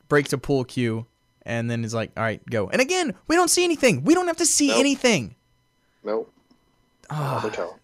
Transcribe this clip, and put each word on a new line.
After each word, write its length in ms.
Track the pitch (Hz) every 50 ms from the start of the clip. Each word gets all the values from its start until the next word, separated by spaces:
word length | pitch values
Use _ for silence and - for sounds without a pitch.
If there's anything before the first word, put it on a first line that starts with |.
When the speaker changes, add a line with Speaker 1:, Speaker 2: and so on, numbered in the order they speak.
| _
Speaker 1:
Breaks 240 | - 147 143 139 -
a 60 | -
pool 260 | 131 - - 143 135 123
cue, 440 | - - 127 123 117 113 113 117 - _ _ _ _ _ _ _
and 240 | - 117 117 117 117
then 140 | 117 117 117
is 100 | 110 117
like, 180 | 113 107 - -
"All 80 | - 110
right, 180 | 110 104 - - -
go." 200 | 117 110 98 92
And 100 | - 208
again, 360 | 269 269 370 370 349 262 180 - _
we 80 | - 311
don't 140 | 349 359 330
see 140 | - 359 359
anything. 380 | 349 330 - 285 247 175 120 139
We 80 | 220 330
don't 140 | 359 359
have 100 | 349 330
to 80 | - 349
see 220 | 277 - - 294 277
Speaker 2:
Nope. 80 | - 233
Speaker 1:
anything. 560 | 269 285 277 - - 247 220 151 110 87 - - _ _ _ _ _ _ _ _ _ _ _ _ -
Speaker 2:
Nope. 260 | 107 107 113 113 - _ _ _ _ _ _ _ _ _ _ _ _ _ _ - -
Speaker 1:
Ah, 320 | 151 151 147 135 117 113
Speaker 2:
Oh, 40 | 113
look 100 | 110 -
how 180 | 104 90 87 - -